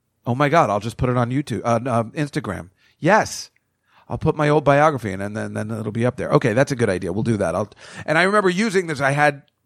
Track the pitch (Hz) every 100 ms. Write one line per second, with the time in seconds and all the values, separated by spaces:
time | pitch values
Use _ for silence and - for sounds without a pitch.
0 | _ _ 123 123 143 165 120 101 110 -
1 | 123 123 120 135 143 104 117 117 127 117
2 | 113 160 147 156 107 87 85 _ _ _
3 | 151 208 - - - _ _ _ _ _
4 | - 123 156 151 147 151 147 143 156 139
5 | 107 95 101 107 107 107 107 110 110 110
6 | 120 - 90 147 120 110 143 123 110 90
7 | 92 98 110 104 85 90 104 - - -
8 | - 156 190 208 190 180 226 185 165 131
9 | 139 143 147 139 _ _